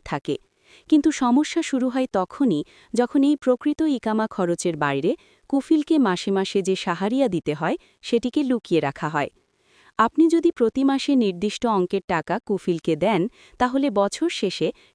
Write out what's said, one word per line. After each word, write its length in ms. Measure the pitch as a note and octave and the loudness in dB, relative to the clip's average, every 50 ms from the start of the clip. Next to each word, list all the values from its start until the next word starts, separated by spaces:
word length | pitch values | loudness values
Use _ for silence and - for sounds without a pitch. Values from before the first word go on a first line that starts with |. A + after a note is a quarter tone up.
| - | -2
থাকে, 300 | - D#3+ C#3+ - - C#3+ - _ _ _ _ _ _ - - _ - | -4 -8 -6 -4 -4 -6 -6 _ _ _ _ _ _ -20 -12 _ 2
কিন্তু 200 | D#4 D4 C#4+ D#4+ C#4 | 2 4 4 4 2
সমস্যা 480 | - C4 A#3+ A#3+ C#4+ D4+ - - - - | 2 2 2 4 4 2 2 -2 -4 -4
শুরু 240 | - - B3+ B3+ B3+ | -2 -2 -2 -2 0
হয় 180 | A#3+ C4+ C4 - - | 0 -2 -2 -2 0
তখনই, 480 | G3 F#3 - - - C#4+ A#3+ E3 D3 - _ _ - - _ - | -2 -2 -2 -2 -2 0 0 0 0 -4 _ _ -20 -16 _ -2
যখন 260 | G#3+ A#3+ A#3+ - C#4+ C4+ | 0 0 2 2 2 2
এই 120 | C#4+ D4+ - | 2 2 2
প্রকৃত 440 | - B3+ B3 - - D4 D4 - D#4+ D#4 | 2 0 0 0 0 -2 -2 0 0 0
ইকামা 340 | C#4 A3+ - A3 G#3+ G#3+ A3 A3 | 0 -2 -2 -2 -2 -2 -2 -4
খরচের 480 | - - F3+ F3 F3 - - F3+ D#3+ D3 | -4 -2 -2 -2 -2 -2 -2 -4 -2 -2
বাইরে 340 | D3+ C#3+ C#3 C#3 C#3+ G3 D4+ - _ _ _ _ _ - | -2 -2 -2 0 0 0 -2 -2 _ _ _ _ _ -2
কুফিলকে 460 | - C#4 - - E4 D4+ D4 - D#4+ D4+ | -2 -2 2 2 2 2 2 2 2 2
মাসে 300 | B3 G3 F3+ - - G3+ | 4 2 2 0 -2 -2
মাসে 280 | G3 F#3+ F#3+ - - G3+ | 0 0 0 0 -2 -2
যে 140 | F3+ F#3+ F#3+ | 0 0 -2
সাহারিয়া 520 | - - F#3+ E3+ E3 F#3+ G#3+ B3 C4+ C4+ A3+ | -2 -2 -4 -4 -2 -2 -2 0 0 0 0
দিতে 260 | F3+ D#3+ - D#3 D3 | 0 -2 -2 -4 -4
হয়, 220 | D3 D#3+ F3 D4 - _ _ _ _ - | -2 -2 -4 -4 -4 _ _ _ _ -6
সেটিকে 380 | - A#3+ A#3 - B3 - D4+ C#4+ | -2 -2 0 0 0 -2 -2 0
লুকিয়ে 380 | B3 B3+ A3+ - - F3 D#3 | 0 -2 -2 -2 0 0 0
রাখা 280 | C#3+ C#3 - - E3+ D3+ | 0 0 -4 -4 -6 -4
হয়। 220 | D#3 D3 C3+ - _ _ _ _ _ _ _ _ _ _ _ _ _ - | -2 -2 -4 -4 _ _ _ _ _ _ _ _ _ _ _ _ _ 0
আপনি 240 | A3 A3+ - C#4+ E4 E4 | 0 0 2 2 2 4
যদি 220 | E4 E4 D4+ E4+ | 4 2 2 2
প্রতি 320 | - - A#3+ A3 - C4 C4+ | 0 2 0 0 0 0 0
মাসে 280 | C#4 C4+ C4+ - - C#4+ | 2 0 0 0 0 2
নির্দিষ্ট 480 | B3+ A3+ G3 F3+ F3 G3 G#3 - - - A#3 | 2 2 2 0 -2 -4 -4 -4 -2 -2 0
অঙ্কের 340 | G#3+ F#3+ F3+ - - G3 - - | 0 0 0 0 -2 -4 -4 -2
টাকা 280 | F#3 D#3+ - - E3+ A3 - | -4 -4 -2 -2 -4 -4 -4
কুফিলকে 480 | - G3+ F3+ - F#3 F3 D#3+ - - D#3+ | -4 -4 -4 -2 -2 -2 -2 0 -2 -2
দেন, 260 | D3+ F3 G#3+ A3 D#3+ F3 A#3+ _ _ - - _ - | 0 0 0 2 0 0 -2 _ _ -20 -12 _ -4
তাহলে 300 | B3 B3 B3+ C#4 C4+ C#4 | -2 -2 0 0 0 0
বছর 380 | G3 G3+ G3 G3+ - - D#4+ F4 | 0 0 0 0 -2 -2 -4 -4
শেষে 380 | - - - F#3 - - D#3 F#3 - _ _ _ - | -4 -2 -4 -4 -2 -2 -4 -4 -4 _ _ _ -10